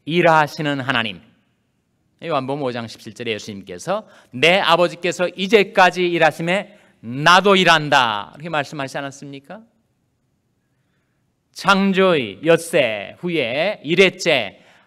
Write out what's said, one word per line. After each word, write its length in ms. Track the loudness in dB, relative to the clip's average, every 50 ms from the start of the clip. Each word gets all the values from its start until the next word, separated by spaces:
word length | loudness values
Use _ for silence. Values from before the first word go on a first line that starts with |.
| _
일하시는 760 | -4 -2 2 2 4 4 4 2 0 -2 -6 -6 -4 -4 -4
하나님. 420 | -4 -4 -2 -2 -2 -4 -8 -14 -18 _ _ _ _ _ _ _ _ _ _ _ _ _ _ _ _ _ _ _ -8
요한복음 400 | -6 -4 -4 -4 -4 -6 -6 -6
오 100 | -6 -6
장 140 | -8 -10
십칠 280 | -12 -14 -18 -20 -18 -16
절에 180 | -10 -8 -6 -6
예수님께서 760 | -6 -8 -12 -16 -16 -16 -16 -16 -12 -8 -6 -6 -6 -8 _ _ _ _ _
"내 280 | -4 2 4 4 4 4
아버지께서 720 | 2 2 2 4 2 0 -2 -4 -6 -6 -4 -2 -4 -4
이제까지 760 | -4 -6 -2 2 4 4 2 4 4 4 4 4 4 2 -2
일하심에 720 | 0 2 2 2 2 2 0 -4 -2 -2 -2 -4 -8 -16 _ _ _ _ _
나도 560 | -14 -12 -6 0 4 4 6 6 6 4 4
일한다." 760 | 4 4 4 4 4 4 2 2 2 2 2 -2 -4 -8 -12 -16
이렇게 160 | -16 -12 -6
말씀하시지 480 | -4 -4 -4 -6 -8 -10 -10 -10 -10 -10
않았습니까? 640 | -10 -12 -12 -16 -18 -18 -18 -18 -18 -20 -20 -20 -20 _ _ _ _ _ _ _ _ _ _ _ _ _ _ _ _ _ _ _ _ _ _ _ _ _ _ _ _ _ _ _ _ _ _ _ _ _ _
창조의 880 | -6 -2 0 2 2 2 0 2 2 2 2 2 0 -2 -4 -8 -4 0
엿새 720 | 2 2 2 2 0 0 0 0 0 -2 -6 -8 -12 -14 -12
후에 600 | -8 -6 -4 -2 -2 -2 -2 -2 -2 -4 -4 -6 -6
일회째 760 | -2 2 4 4 2 2 -2 -2 0 0 0 -2 -4 -10 _ _ _ _ _ _